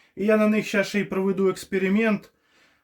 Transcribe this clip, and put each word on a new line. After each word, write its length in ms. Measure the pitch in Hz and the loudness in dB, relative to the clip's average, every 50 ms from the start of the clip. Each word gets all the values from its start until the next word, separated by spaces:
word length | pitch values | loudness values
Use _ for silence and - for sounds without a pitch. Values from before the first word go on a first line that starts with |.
| _ _ _ | _ _ _
І 100 | - 196 | -4 0
я 120 | 214 214 214 | 2 4 4
на 100 | 214 214 | 4 2
них 200 | 214 214 - - | 2 0 -2 0
щас 200 | - 202 190 - | -2 -2 -2 0
ще 120 | - 202 | -2 -4
й 40 | 190 | -4
проведу 460 | - 196 190 190 196 190 185 190 190 | -2 -4 -2 -2 -2 0 0 0 0
експеримент. 840 | 180 - - - 196 190 190 190 196 214 226 220 208 196 - - _ _ _ _ _ _ _ _ _ _ | 0 -2 -8 -6 -4 -2 0 0 0 2 2 0 0 -2 -4 -12 _ _ _ _ _ _ _ _ _ _